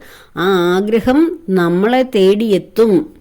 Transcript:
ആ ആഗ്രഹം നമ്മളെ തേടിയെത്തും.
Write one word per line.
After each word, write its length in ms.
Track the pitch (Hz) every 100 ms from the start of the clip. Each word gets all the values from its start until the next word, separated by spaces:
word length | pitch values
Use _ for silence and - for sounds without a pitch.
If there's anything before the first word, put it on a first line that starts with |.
| - - - -
ആ 400 | 170 190 175 185
ആഗ്രഹം 640 | 208 220 254 277 330 359 -
നമ്മളെ 540 | 185 170 175 214 254
തേടിയെത്തും. 1080 | 254 214 190 208 226 185 - - 233 180 - -